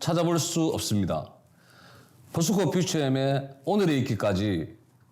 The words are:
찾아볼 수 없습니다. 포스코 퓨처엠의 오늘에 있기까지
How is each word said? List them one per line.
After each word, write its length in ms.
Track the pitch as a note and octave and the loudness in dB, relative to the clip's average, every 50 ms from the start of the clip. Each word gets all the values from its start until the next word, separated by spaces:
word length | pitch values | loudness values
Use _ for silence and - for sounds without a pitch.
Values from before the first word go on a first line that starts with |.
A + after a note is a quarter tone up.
찾아볼 380 | - - D#3+ F3 E3 E3+ E3+ E3 | -4 -2 0 0 2 2 0 0
수 280 | - - - E3+ D#3+ D#3 | -2 -2 -2 0 0 0
없습니다. 580 | - G#2 - - G#2+ G#2 F#2+ E2 E2 D2+ - - - - _ _ _ _ _ - - - - - - - - - - - - - | -2 -2 -4 -2 -2 0 0 0 -2 -4 -6 -10 -16 -20 _ _ _ _ _ -20 -20 -20 -20 -20 -20 -20 -20 -20 -20 -20 -12 -6
포스코 380 | - E3 E3 F#3 G3+ G3 F#3 F3 | -2 -2 0 2 2 2 2 2
퓨처엠의 800 | - F#3+ F3 - - D#3+ C#3+ C3 C3+ C3+ C3+ C3+ C3+ C#3 - - - - - | 2 2 0 0 0 0 2 2 2 2 2 2 0 0 -2 -6 -14 -8 -4
오늘에 300 | E3 G3+ G#3+ G3 D#3+ D3 C3 | 0 0 2 2 2 2 2
있기까지 760 | A#2+ - A2+ - - G#2 G2 F2+ G#2 G#2 F#2 E2 D#2 - - - _ _ _ _ _ _ | 0 0 -2 0 0 0 0 0 0 0 -2 -2 -4 -8 -12 -20 _ _ _ _ _ _